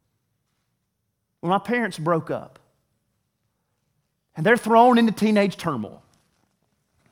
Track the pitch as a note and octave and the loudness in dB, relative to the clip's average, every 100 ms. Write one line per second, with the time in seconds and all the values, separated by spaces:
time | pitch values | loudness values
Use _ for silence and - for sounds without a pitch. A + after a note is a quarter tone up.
0 | _ _ _ _ _ _ _ _ _ _ | _ _ _ _ _ _ _ _ _ _
1 | _ _ _ _ E3+ G3 G3+ A#3+ G#3+ E3+ | _ _ _ _ -4 -4 -4 -4 -6 -6
2 | D#3 E3 D#3+ B2+ C2+ _ _ _ _ _ | -4 -4 -4 -10 -12 _ _ _ _ _
3 | _ _ _ _ _ _ _ _ _ _ | _ _ _ _ _ _ _ _ _ _
4 | _ _ _ - D#3+ A#3 A3 A3+ B3 A#3 | _ _ _ -6 -2 0 2 4 6 6
5 | A3+ - A3 G#3 G3+ - E3+ B2+ G#2 - | 4 2 0 2 0 -4 -8 -6 -8 -14
6 | _ _ _ _ _ _ _ _ _ _ | _ _ _ _ _ _ _ _ _ _
7 | _ | _